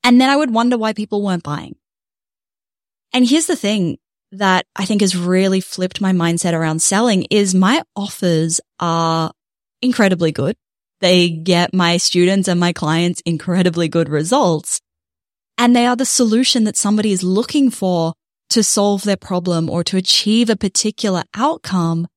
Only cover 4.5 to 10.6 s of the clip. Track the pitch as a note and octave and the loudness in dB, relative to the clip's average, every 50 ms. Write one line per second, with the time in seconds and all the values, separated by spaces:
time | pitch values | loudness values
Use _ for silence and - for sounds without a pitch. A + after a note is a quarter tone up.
4.5 | F#3 F3+ - _ _ - G3 F#3 A3+ G3+ G3+ F#3+ F#3 F3+ F3 F3 F#3 F#3 F#3+ G3 | 2 2 0 _ _ -6 -4 -2 0 2 2 2 0 -2 -2 0 2 2 2 2
5.5 | F#3+ F#3+ F3+ - - - F#3 F#3 - - G3+ F#3+ F#3+ F3+ E3 E3+ E3+ E3+ - F3+ | 0 -2 -2 -6 -6 -6 -6 -6 -4 -4 -2 0 0 2 0 0 -2 -2 -2 -2
6.5 | E3+ D#3+ E3 D#3+ D#3 D#3+ - - G3 G3 A#3 B3 G#3+ F#3+ - - - G#3+ G3+ F#3+ | -2 0 -2 -2 -2 -2 -2 0 0 0 2 2 2 0 0 0 0 0 2 2
7.5 | F#3 F#3 F#3 F#3+ B3+ E4 - _ _ G#3+ G3+ G3+ - - - F3+ E3+ D#3+ D#3+ E3 | 2 2 4 4 2 0 -2 _ _ -10 -10 -10 -8 -4 -2 0 0 0 0 -2
8.5 | E3 - - _ _ _ - E3+ E3 E3 E3 E3 E3 E3 D#3+ D#3+ - _ _ _ | -4 -6 -8 _ _ _ -4 -4 -2 -2 0 0 0 -2 -2 -4 -8 _ _ _
9.5 | _ _ _ _ _ _ - B3+ A#3+ - A3 F#3+ F#3 E3+ F3 D#3+ D3+ - C#3 D#3+ | _ _ _ _ _ _ -2 -2 0 2 2 2 2 2 0 -2 -2 -2 -4 -4
10.5 | A3 _ | -4 _